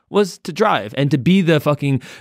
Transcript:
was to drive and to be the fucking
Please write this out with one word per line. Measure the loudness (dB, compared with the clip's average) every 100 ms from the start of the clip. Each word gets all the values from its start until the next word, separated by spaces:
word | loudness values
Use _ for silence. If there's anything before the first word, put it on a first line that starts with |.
| _
was | -2 -2 -4
to | -10
drive | -2 0 0 -4 -4
and | 0
to | 0
be | 2 2
the | 4 2
fucking | 0 -2 -2 -4 -6 -16